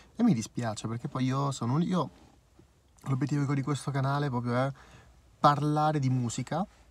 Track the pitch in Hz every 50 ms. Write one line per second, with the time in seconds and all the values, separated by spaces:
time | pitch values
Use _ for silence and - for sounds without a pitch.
0 | - - - - 220 240 170 113 107 - - - 123 117 107 - - 110 113 120
1 | - 147 - 131 127 127 131 135 143 139 135 - 117 113 127 151 175 170 180 180
2 | 147 180 - - - - - - _ _ _ - - - _ _ _ _ _ -
3 | - - 135 127 143 143 151 143 143 131 143 139 131 160 147 131 - - 135 139
4 | 135 135 139 143 147 147 123 120 120 120 120 123 131 139 139 - - - - -
5 | - - - - _ - - - - 151 147 135 147 151 151 151 151 156 151 151
6 | 135 131 127 131 120 117 - - 127 - 147 151 208 - - - - _